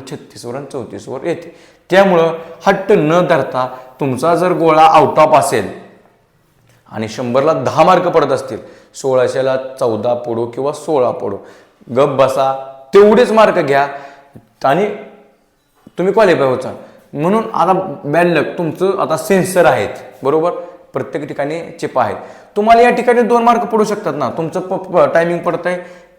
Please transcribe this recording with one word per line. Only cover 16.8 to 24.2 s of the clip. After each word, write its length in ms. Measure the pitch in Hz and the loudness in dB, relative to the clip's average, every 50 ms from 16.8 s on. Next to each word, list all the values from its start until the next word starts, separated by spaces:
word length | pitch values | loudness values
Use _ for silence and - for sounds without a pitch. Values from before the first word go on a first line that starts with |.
| - - - - _ _ - | -18 -20 -20 -20 _ _ -6
म्हणून 300 | 143 151 180 208 226 220 - - | -4 -2 0 0 0 -2 -2 -2
आता 200 | - 170 180 190 170 - - 143 - - | 0 0 2 0 0 -2 -6 -10 -10 -6
बॅड 220 | 143 147 165 175 | -2 0 2 2
लक, 300 | 175 170 147 135 - - | 2 2 0 -2 -2 -4
तुमचं 420 | - 175 156 131 - 180 196 190 - | -6 -6 -6 -4 -2 -2 -2 -2 -2
आता 180 | 147 135 160 | -2 -2 -4
सेन्सर 480 | 151 - - 196 190 170 - - 185 170 | -4 -2 0 0 2 0 2 2 2 4
आहेत, 240 | 156 135 117 101 - - - - - - - 127 | 4 2 2 -2 -4 -6 -12 -16 -20 -14 -6 -2
बरोबर? 280 | 135 151 160 160 175 175 - - - - - - _ - | 0 0 0 0 -2 -4 -6 -10 -14 -18 -20 -16 _ -8
प्रत्येक 340 | 139 127 - - 160 139 | -8 -8 -6 -8 -8 -8
ठिकाणी 340 | - 147 - 139 143 156 170 - - | -8 -8 -6 -6 -6 -6 -8 -10 -12
चिप 280 | - - 151 147 - - | -12 -10 -8 -4 -2 -2
आहेत. 160 | 117 104 95 90 - - - - - - - | -2 -2 -4 -8 -12 -16 -20 -20 -20 -8 -6
तुम्हाला 260 | 208 208 226 233 233 | 0 2 4 6 6
या 80 | 240 247 | 6 4
ठिकाणी 320 | - - - 247 240 240 | 2 2 2 2 2 2
दोन 220 | 233 202 240 233 233 | 2 2 2 2 2
मार्क 180 | 240 233 233 | 2 2 2
पडू 220 | 233 - 220 220 214 | 0 -2 0 0 0
शकतात 300 | - 208 208 - 170 139 | 0 -2 -4 -6 -6 -6
ना, 140 | 147 | -4